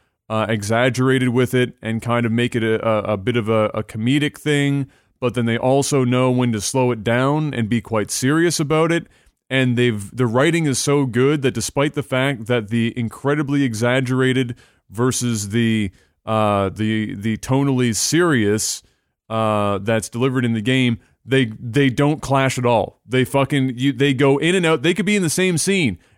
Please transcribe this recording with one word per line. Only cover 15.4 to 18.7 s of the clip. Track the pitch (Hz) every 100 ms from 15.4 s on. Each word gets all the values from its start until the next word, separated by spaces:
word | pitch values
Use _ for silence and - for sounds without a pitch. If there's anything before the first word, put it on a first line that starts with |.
| 101
the, | 110 113 110 98 - _ _
uh, | - 110 107 101 98
the, | 95 110 110 107
the | 98 107 107
tonally | - 131 139 127 123
serious, | 107 - 156 175 135 101 107 -